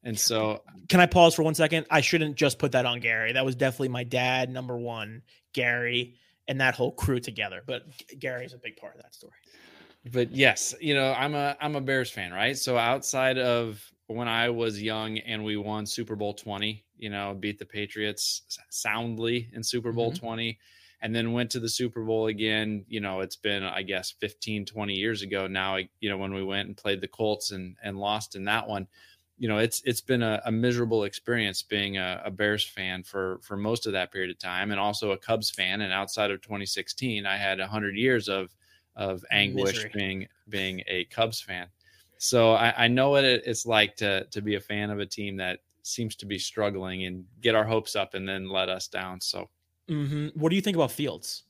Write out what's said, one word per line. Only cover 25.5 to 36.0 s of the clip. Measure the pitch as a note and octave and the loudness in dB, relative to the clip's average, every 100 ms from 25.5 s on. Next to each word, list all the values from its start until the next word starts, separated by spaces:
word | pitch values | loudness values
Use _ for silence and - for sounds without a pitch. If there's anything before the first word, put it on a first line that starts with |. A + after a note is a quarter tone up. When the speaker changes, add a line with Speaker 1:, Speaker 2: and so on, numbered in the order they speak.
| F#2+ F#2+ F#2+ F#2 _ | -2 0 -2 -4 _
Speaker 1:
you | G#2+ | -4
know, | G2 | -2
when | G2 | -2
we | G2 | -4
went | F#2+ G2 G2 | -2 -4 -4
and | G2+ | -6
played | G#2 G2 | -2 -2
the | F#2+ | -4
Colts | - A2 G#2 - | -2 0 0 -2
and, | G2 F2+ F2+ | -6 -10 -10
and | G#2+ G2 | -10 -4
lost | G2+ G#2+ G#2+ G2 | -2 -2 -4 -6
in | |
that | G2 A2 - | 0 0 0
one. | G#2 F#2+ _ - _ _ _ | -6 -6 _ -20 _ _ _
You | A#2 | 0
know, | G#2+ | 2
it's, | A#2 - | 2 0
it's | - A#2 | -2 -2
been | - B2+ | 0 2
a, | A#2 G#2+ A#2+ | 2 0 0
a | |
miserable | A2+ B2 A#2+ A#2 A2+ | 2 2 2 2 2
experience | G2+ - - A#2+ G#2 F#2+ | 2 -4 -2 0 0 -2
being | - G#2+ G2+ G2 | -2 -2 0 -2
a, | F#2 F2+ | -4 -4
a | G#2 | -8
Bears | F#2+ G#2 G#2 | 0 0 2
fan | - - F#2 F#2 | -2 -4 -6 -6
for, | F2+ G2 F#2 F#2 | -6 -4 -4 -4
for | - | -8
most | G2+ G#2+ A#2 A2+ | -4 -2 0 -2
of | |
that | G2 F2+ | -2 -2
period | F#2+ F#2 | -4 -6
of | F2 | -6
time, | F#2 F2+ G2+ | -6 -4 -2
and | G2 | 0
also | G2+ G#2 G#2+ | 0 0 -2
a | F#2+ | -2
Cubs | - A2+ G#2+ | 0 0 0
fan. | - F#2 G2 | -2 -2 0
And | G2+ | -2
outside | F#2+ | -2